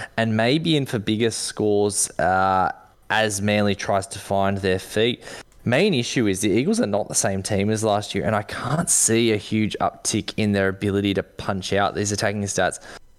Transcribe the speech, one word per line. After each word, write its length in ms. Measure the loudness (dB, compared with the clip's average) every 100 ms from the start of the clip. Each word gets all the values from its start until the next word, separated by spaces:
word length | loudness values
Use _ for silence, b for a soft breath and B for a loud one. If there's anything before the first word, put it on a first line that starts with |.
| B -2
and 200 | 0 2
maybe 400 | 2 2 2 0
in 100 | 0
for 140 | -2
bigger 320 | -2 0 0
scores, 760 | -2 -6 -2 0 2 2 0 -4 0
uh, 500 | 2 4 4 2 2 -2 -12 _ -2
as 300 | 0 0 0
Manly 340 | 0 2 2
tries 320 | 0 0 -2 -2
to 100 | -10
find 400 | -4 0 0 0
their 200 | 0 0
feet. 440 | -2 0 0 0 B B -20 -8
Main 300 | -2 2 2
issue 320 | 0 0 0 2
is 140 | 2
the 100 | 2
Eagles 280 | 2 2 0
are 80 | 0
not 220 | -2 -2
the 60 |
same 280 | -2 -2 -2
team 280 | -2 0 2
as 120 | 2
last 320 | 2 0 -2
year, 80 | -4
and 140 | 0 -2
I 60 |
can't 480 | -2 -8 -4 -2 0
see 420 | 0 2 4 4
a 60 | 2
huge 360 | 0 0 0 0
uptick 540 | -4 -2 -4 -2 -2 -2
in 160 | 0
their 160 | 2 2
ability 460 | 0 0 2 2
to 80 | 0
punch 500 | -4 -8 -6 -6 -2
out 220 | 0 0
these 180 | 0 -2
attacking 300 | -2 -2 -2
stats. 380 | -2 0 0 -2 B B -20